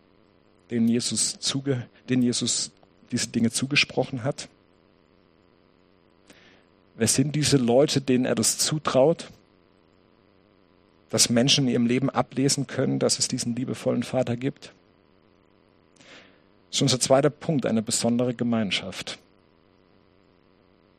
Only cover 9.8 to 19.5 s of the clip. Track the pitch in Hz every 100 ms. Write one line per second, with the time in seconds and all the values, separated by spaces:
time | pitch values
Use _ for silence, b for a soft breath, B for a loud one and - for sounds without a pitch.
9.8 | _ 95 90 _ 95 _ _ _ _ _
10.8 | _ _ _ - - 117 135 143 131 123
11.8 | 117 127 135 - - - 135 - 135 -
12.8 | 135 135 127 - - 131 127 117 127 117
13.8 | 127 123 120 131 127 120 135 - - -
14.8 | _ _ _ _ _ _ _ _ _ 92
15.8 | 80 92 B B B B B _ _ -
16.8 | 139 127 - 131 147 - - 151 113 110
17.8 | 107 - 117 120 123 117 120 113 101 -
18.8 | 95 - - - _ 95 87